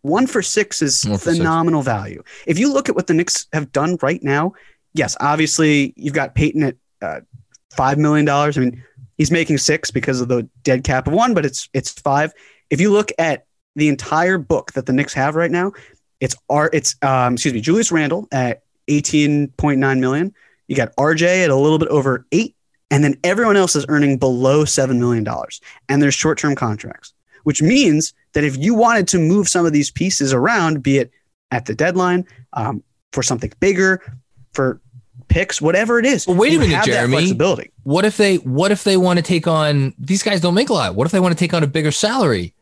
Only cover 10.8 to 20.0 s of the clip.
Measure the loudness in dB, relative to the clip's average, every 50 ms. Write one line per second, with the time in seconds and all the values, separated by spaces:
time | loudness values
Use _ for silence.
10.8 | 0 -2 -2 -2 -2 0 0 0 2 2 0 0 -2 -2 -4 -8 -14 -6 -6 -6
11.8 | -6 -6 -14 -6 _ 0 0 0 0 -2 _ _ -20 -20 _ _ _ _ 0 0
12.8 | 2 4 4 2 0 0 -2 -2 -2 -2 -2 -6 _ _ _ _ _ _ _ 0
13.8 | 0 0 0 -2 -4 -2 0 0 2 2 0 -2 -2 -2 -2 -2 -2 -6 -8 -8
14.8 | -4 -2 -2 -2 -2 -2 -2 -2 -2 -2 0 0 -2 0 0 -2 -2 -4 -6 -10
15.8 | -20 -20 _ _ _ _ _ _ -6 -6 -6 _ _ -2 0 0 0 2 0 -2
16.8 | -2 -4 -6 _ -2 0 0 2 0 0 -2 -2 -2 -4 -4 -2 0 0 0 0
17.8 | 0 0 0 0 0 0 -2 -6 -6 -6 -4 -2 -2 -2 -4 -8 _ _ _ _
18.8 | _ -2 -2 -2 -2 0 0 0 2 2 0 0 -2 -4 _ -2 -2 0 0 2
19.8 | 0 0 0 0